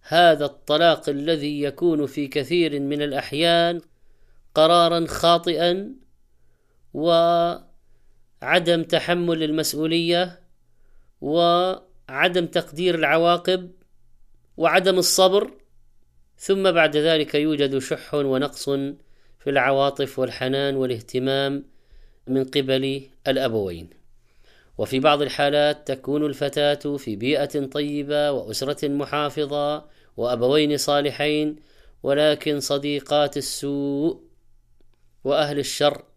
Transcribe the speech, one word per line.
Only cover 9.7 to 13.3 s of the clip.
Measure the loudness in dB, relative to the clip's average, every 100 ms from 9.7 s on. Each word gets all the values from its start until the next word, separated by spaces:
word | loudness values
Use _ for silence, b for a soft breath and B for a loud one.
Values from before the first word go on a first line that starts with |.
| -4 -2 -2 0 0 -2 -8 _ _ _ _ -20 -20 -20 _
وعدم | -2 2 4 2 0 -4 -12 -20 -12 0 0 0 -2
تقدير | -4 -4 -2 -2 0
العواقب | 2 4 4